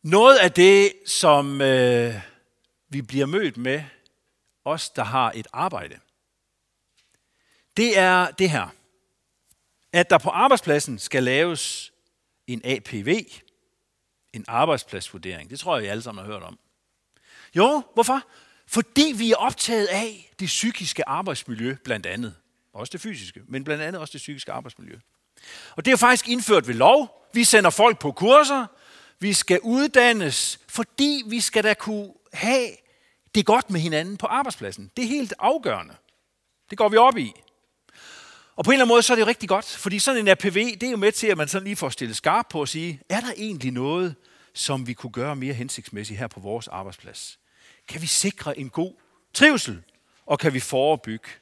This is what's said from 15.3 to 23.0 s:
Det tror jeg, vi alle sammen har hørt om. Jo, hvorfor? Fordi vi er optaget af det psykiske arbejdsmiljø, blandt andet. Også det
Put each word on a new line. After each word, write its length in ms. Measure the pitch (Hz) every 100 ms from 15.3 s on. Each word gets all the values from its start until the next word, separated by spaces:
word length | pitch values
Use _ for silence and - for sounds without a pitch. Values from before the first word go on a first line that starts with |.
| 85 -
Det 100 | 139
tror 160 | 180 139
jeg, 60 |
vi 60 | 101
alle 140 | 107
sammen 220 | 117 104
har 80 | 101
hørt 100 | 104
om. 160 | 85 90 _ _ _ _ _ _ _ - -
Jo, 280 | 165 233 294 -
hvorfor? 280 | 226 233 262 - _ _ _ _
Fordi 460 | 226 - - 302 220
vi 140 | 226
er 60 | 220
optaget 500 | 247 - - 233 202
af 460 | 185 226 202 _ -
det 80 | 185
psykiske 640 | - 226 - 165 - 143
arbejdsmiljø, 680 | 147 190 139 - 110 120 135
blandt 220 | - 113 90
andet. 300 | 98 117 85 _ _ _
Også 180 | 98 113
det 100 | 185